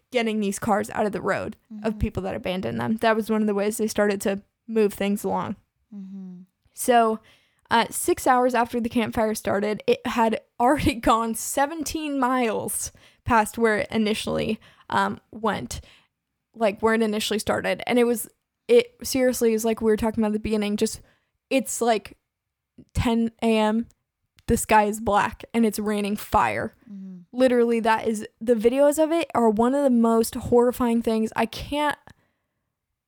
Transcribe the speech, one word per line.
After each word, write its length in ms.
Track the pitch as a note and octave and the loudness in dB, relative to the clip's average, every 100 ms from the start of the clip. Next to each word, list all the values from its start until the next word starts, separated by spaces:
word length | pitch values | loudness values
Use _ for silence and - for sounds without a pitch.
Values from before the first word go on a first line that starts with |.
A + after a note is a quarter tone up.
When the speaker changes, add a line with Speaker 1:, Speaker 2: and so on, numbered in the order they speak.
| _ | _
Speaker 1:
getting 280 | B3 A3+ G#3+ | -4 -2 -2
these 180 | G3+ G3 | -2 -2
cars 320 | - G3+ G#3+ | -2 -2 -2
out 160 | - G#3+ | -2 -2
of 60 | |
the 100 | G3 | -2
road 340 | G3+ C#3+ C3+ - - A3 | -2 -2 -4 -10 -18 -8
of 100 | A3+ | -6
Speaker 2:
Mm-hmm. 40 | G#3+ | -2
Speaker 1:
people 240 | A3 G3+ | -4 -4
that 100 | F#3+ | -6
abandoned 440 | - F#3 F#3 A3+ A3+ | -6 -6 -6 -4 -4
them. 180 | A#3+ A3 | -4 0
That 200 | A3+ A3 | 2 0
was 140 | G#3+ | 0
one 100 | A3 | -2
of 60 | G#3+ | -2
the 80 | |
ways 240 | G3+ G#3 G#3+ | -2 -2 -2
they 80 | G#3+ | -2
started 340 | - G#3 G3+ | 0 0 0
to 200 | A3 G3+ - _ - | -4 -4 -8 _ -4
move 240 | A3 G3+ | 0 0
things 320 | - G3+ G#3 | 0 -2 -2
along. 320 | F#3+ F#3 G3+ G3+ _ _ _ | -2 -4 -6 -10 _ _ _
Speaker 2:
Mm-hmm. 480 | G#3 F#3+ G3 F#3 F3+ F#3 _ _ | -18 -16 -16 -16 -18 -20 _ _
Speaker 1:
So, 460 | - - A#3+ A3+ A3 _ _ _ _ - | -4 2 4 4 0 _ _ _ _ -2
uh, 160 | A#3 G#3+ | 0 0
six 360 | - - F4+ - | -2 -2 0 2
hours 280 | B3+ B3+ | 4 4
after 240 | A#3 A#3+ A#3+ | 2 0 -2
the 100 | A3+ | -2
campfire 440 | A#3+ A3 A#3+ A3 | -2 -2 0 -2
started, 480 | A3 - G3 G#3 G#3 - | -2 -2 -2 -2 -2 0
it 200 | B3 B3 | 0 -2
had 340 | A#3 A3+ A3 - - | 0 2 0 -4 0
already 340 | A#3+ D4 G#3+ | 2 2 0
<laughs> 160 | A#3+ C4 | 0 2
gone 240 | A3+ A3+ | 2 0
seventeen 880 | A3+ - - C#4 E4 C#4 D#4+ D#4 C#4 | -4 -4 -2 -2 -2 -6 -6 -4 -2
miles 720 | B3 C4 A#3 G3+ A2+ - - - - _ | 0 0 0 -2 -6 -8 -10 -14 -20 _
past 320 | - A#3 G#3+ - | 0 2 2 0
where 220 | A3+ G#3 | 0 2
it 100 | - | -2
initially, 720 | A3 G#3 G#3+ - - - A3 - _ - | -2 0 -2 -4 -4 -4 -6 -10 _ -4
um, 280 | G3+ G3 - _ | -2 -2 -4 _
went, 480 | A3 G#3+ D#3+ B2+ - - _ _ _ _ _ _ | -6 -4 -4 -8 -12 -16 _ _ _ _ _ _
like, 260 | A3 A3 G3+ | -2 -2 2
where 120 | A3 | 0
it 80 | A3 | 2
initially 360 | A3 G#3 - G#3+ | 0 -2 -2 -4
started. 440 | - G3+ F#3+ F#3 - | -2 -2 -2 -4 0
And 100 | A#3+ | 2
it 60 | |
was, 240 | A#3+ A#3 - _ _ _ - | 2 0 -6 _ _ _ 4
it 260 | A#3 - - | 4 4 -4
seriously 500 | A#3 C4 B3+ A#3+ A#3 | -4 0 0 2 0
is 100 | A3 | 2
like 160 | A3+ A3+ | 0 0
we 100 | A3 | 0
were 60 | G#3+ | 2
talking 260 | A3+ A3 | 0 0
about 60 | G#3+ | 0
at 40 | |
the 40 | G#3+ | -2
beginning, 360 | G#3+ G#3+ G#3 G#3 | -2 -2 0 0
just, 240 | A3 - - _ _ _ - | -2 -4 -16 _ _ _ -2
it's, 300 | C4+ C4+ - | -2 -2 -2
like, 360 | A#3 A3 - - _ _ _ _ _ - - | 0 0 -4 -20 _ _ _ _ _ -20 -10
ten 380 | - B3 A3+ A3+ - | -2 0 0 0 -2
A 140 | A3+ A3 | 0 2
M, 280 | G#3+ A3 A#3 _ _ _ _ _ - | 2 0 -4 _ _ _ _ _ -2
the 100 | A#3 | 0
sky 280 | - A3 | 4 4
is 160 | G#3 G#3+ | 4 0
black 440 | A3+ G3+ G#3+ - - | 0 0 0 -4 -4
and 100 | A3+ | 0
it's 140 | A3 G3+ | 0 0
raining 380 | G#3 G#3 G3+ G#3+ | -4 -2 -4 -6
fire. 580 | - G#3+ A#2 G#2+ A3 - - | -2 0 2 -2 -6 -10 -20
Speaker 2:
Mm-hmm. 280 | G3 F#3+ F#3 F3 | -18 -16 -18 -8
Speaker 1:
Literally, 480 | B3 B3+ B3 A#3 A#3 | 2 4 4 2 2
that 260 | A3 A3 - | 2 0 0
is, 200 | G#3+ A3 - | -4 -6 -4
the 140 | A3+ | 0
videos 480 | A#3 A#3 C4+ C#4+ D4 | 2 4 4 4 4
of 80 | D#4 | 2
it 180 | E4+ - | 0 0
are 140 | - A#3 | 2 2
one 240 | G#3+ A#3+ | 4 2
of 80 | C#4 | 2
the 80 | C#4 | 4
most 440 | A#3+ A3+ A3+ A3+ | 4 4 2 0
horrifying 680 | B3 - A#3+ B3 A#3+ A#3+ A#3 | -4 2 4 4 2 0 0
things. 300 | A#3 A3 A3 | 0 -2 -2
I 120 | - A3+ | -2 -4
can't 520 | - - C#4+ D4 - - - _ _ _ _ _ _ _ _ | -4 -6 -2 -2 -4 -12 -20 _ _ _ _ _ _ _ _